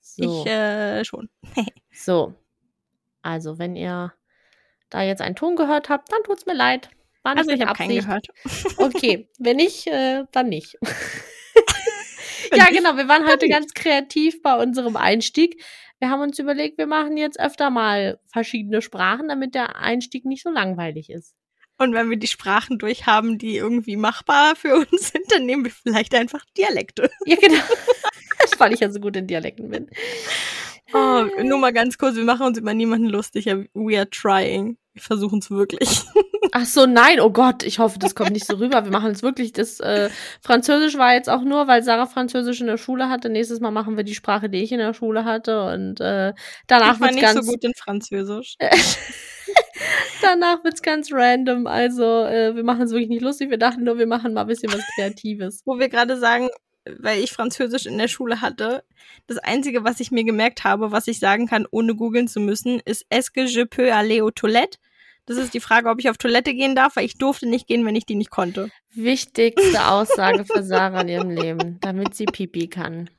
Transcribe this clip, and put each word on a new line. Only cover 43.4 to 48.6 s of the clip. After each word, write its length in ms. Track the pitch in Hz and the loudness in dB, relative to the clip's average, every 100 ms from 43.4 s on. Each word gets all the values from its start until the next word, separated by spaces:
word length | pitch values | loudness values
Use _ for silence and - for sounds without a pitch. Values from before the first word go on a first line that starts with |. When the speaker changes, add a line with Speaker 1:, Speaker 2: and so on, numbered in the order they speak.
| 226 233 | -4 -4
Speaker 1:
Mal 140 | 233 | -4
machen 240 | 214 214 220 | -4 -4 -4
wir 80 | |
die 100 | 208 | -6
Sprache, 340 | 208 - 208 208 | -6 -2 -2 -2
die 140 | 190 | -4
ich 80 | 214 | -4
in 80 | 247 | -2
der 160 | 220 | -4
Schule 300 | 226 226 220 | -4 -2 -2
hatte 400 | 226 226 226 220 190 | -2 -4 -2 -2 -2
und, 280 | 180 190 208 | -4 -6 -6
äh, 320 | 180 196 190 202 - - - | -4 -2 -2 -4 -16 -20 4
danach 260 | 247 220 | 6 6
Speaker 2:
Ich 60 | 220 | 6
war 80 | 262 | 4
Speaker 1:
wird's 60 | 254 | 6
Speaker 2:
nicht 100 | 226 | 4
so 60 | |
Speaker 1:
ganz 120 | 220 226 | 4 0
Speaker 2:
gut 160 | 240 | -2
in 100 | 240 | -4
Französisch. 800 | - - 202 - 202 196 208 254 - | -6 -6 -8 -6 -8 -6 -8 -12 -6